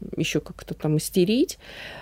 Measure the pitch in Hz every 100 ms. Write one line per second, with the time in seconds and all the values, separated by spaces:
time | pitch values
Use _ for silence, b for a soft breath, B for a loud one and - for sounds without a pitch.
0 | - - - 151 - - - 160 156 156
1 | - 190 180 240 349 - B B B B